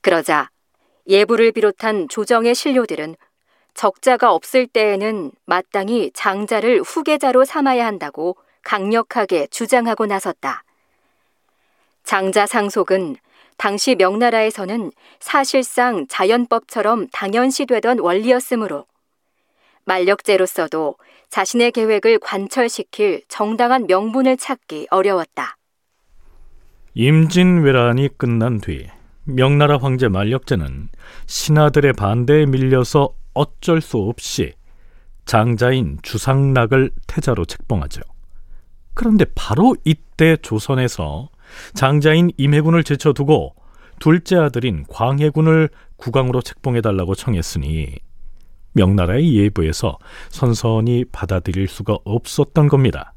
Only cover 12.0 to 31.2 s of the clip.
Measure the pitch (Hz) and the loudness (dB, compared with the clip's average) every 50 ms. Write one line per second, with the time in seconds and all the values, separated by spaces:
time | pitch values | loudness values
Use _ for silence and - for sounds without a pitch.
12 | _ - 220 196 190 190 185 214 196 214 - 233 202 202 - 214 180 - 190 190 | _ -4 -2 -2 0 0 0 0 0 2 0 -2 -2 -2 -2 -2 0 0 0 -2
13 | 185 156 135 - _ _ _ _ _ _ _ - - 208 202 202 - 277 254 185 | -2 -6 -8 -12 _ _ _ _ _ _ _ -4 -4 -4 -2 -2 0 0 2 4
14 | 190 185 202 214 247 240 233 220 220 220 220 - 196 185 214 233 208 - _ _ | 2 2 2 2 0 2 2 2 0 0 -2 -6 -8 -6 -6 -6 -6 -8 _ _
15 | _ _ _ _ - - - 285 269 - - 269 247 - - 254 247 247 233 180 | _ _ _ _ -10 -2 0 0 0 2 0 -2 -2 0 -2 0 0 0 0 -4
16 | 139 - - - 190 196 226 247 240 - 233 226 _ _ - 226 196 208 233 226 | -6 -6 -4 -2 0 2 2 0 0 0 -2 -4 _ _ -6 -2 0 0 0 -2
17 | 175 - - - 208 196 202 233 254 269 262 - 285 247 254 214 214 226 254 233 | -4 -8 -8 -8 -6 -4 -2 0 0 0 -2 -4 -2 -2 -2 0 2 0 0 0
18 | - 175 175 196 220 247 254 247 254 - 254 233 214 180 156 143 - _ _ _ | 0 0 0 0 2 2 0 0 0 -4 -4 -4 -4 -6 -8 -12 -12 _ _ _
19 | _ _ _ _ _ _ _ _ _ _ _ _ _ _ _ _ _ - 185 185 | _ _ _ _ _ _ _ _ _ _ _ _ _ _ _ _ _ -4 -2 0
20 | 180 185 202 - - - 202 185 185 185 - - 165 156 - 160 156 147 - _ | 2 2 0 0 2 0 2 2 2 0 -2 -4 -4 -4 -4 -4 -4 -4 -6 _
21 | _ _ _ _ _ _ - 220 190 - - 240 240 240 240 240 220 220 220 208 | _ _ _ _ _ _ -4 -4 -4 -2 0 2 0 2 2 0 0 0 0 2
22 | 208 226 226 208 - - - 196 196 196 - 262 240 240 - - - _ - - | 4 2 2 2 0 -4 -6 -6 -6 -4 -2 -2 -2 -2 -2 -8 -12 _ -4 -2
23 | 208 202 170 135 _ _ - - 208 208 226 226 240 240 254 262 220 170 185 190 | 0 0 0 -4 _ _ -6 -6 -4 -4 0 0 2 2 2 0 2 2 0 0
24 | 208 226 220 269 262 262 254 254 - - 262 - _ - 156 151 151 - - 190 | 0 -2 -2 0 2 2 0 0 -2 -8 -10 -10 _ -14 -12 -12 -6 -2 0 0
25 | 190 202 196 180 160 _ _ - 131 - - _ _ _ _ _ _ _ _ _ | 2 2 0 -2 -4 _ _ -10 -10 -10 -12 _ _ _ _ _ _ _ _ _
26 | _ _ _ - - - - - - - - - _ - _ _ - - - 117 | _ _ _ -20 -20 -20 -20 -20 -20 -20 -20 -20 _ -20 _ _ -20 -14 -4 0
27 | 117 139 156 160 160 156 - 180 180 180 180 170 151 139 131 123 120 120 120 131 | 2 4 6 4 4 4 4 4 4 6 4 4 4 4 4 4 4 2 2 0
28 | 139 139 - _ - 120 117 113 113 127 120 104 - - 78 65 - - - - | 0 -2 -4 _ -2 -2 0 0 0 0 -2 -4 -6 -8 -8 -10 -10 -16 -20 -20
29 | - _ - _ - - 131 127 127 135 143 143 147 143 147 135 120 139 127 127 | -20 _ -20 _ -10 -6 0 2 2 4 4 4 4 4 2 2 0 -2 0 0
30 | 127 113 95 92 101 107 127 131 - - 135 95 76 69 65 69 - - - - | 0 0 2 0 0 0 -2 -4 -2 -2 -2 -2 -2 -4 -8 -10 -12 -12 -14 -16
31 | - - - - | -18 -18 -16 -14